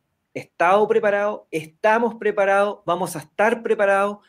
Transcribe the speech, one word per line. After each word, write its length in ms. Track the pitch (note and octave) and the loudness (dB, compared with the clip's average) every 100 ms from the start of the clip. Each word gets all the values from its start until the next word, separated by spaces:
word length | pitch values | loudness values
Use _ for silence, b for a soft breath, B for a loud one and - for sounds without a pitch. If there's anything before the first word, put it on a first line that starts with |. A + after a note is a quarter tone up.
| _ _ _ | _ _ _
estado 520 | C3+ - - F3 G3+ G#3 | -16 -12 -2 2 4 4
preparados? 560 | A3 G#3 G3+ G#3 G#3 - | 2 0 0 -2 -6 -8
¿Estamos 640 | D#3+ D#3 _ G#3+ A3+ A#3 | -10 -10 _ 2 2 0
preparados? 640 | A3+ G#3 G#3 G3 G3 G#3 G3 - | -2 -4 0 2 2 0 -4 -4
¿Vamos 300 | F3 F#3 D3+ | -4 -4 -8
a 40 | |
estar 420 | - - G#3+ A3+ | -10 -2 0 0
preparados? 560 | A3+ A3 G3 G3 G3+ G#3 | -2 0 2 2 0 -4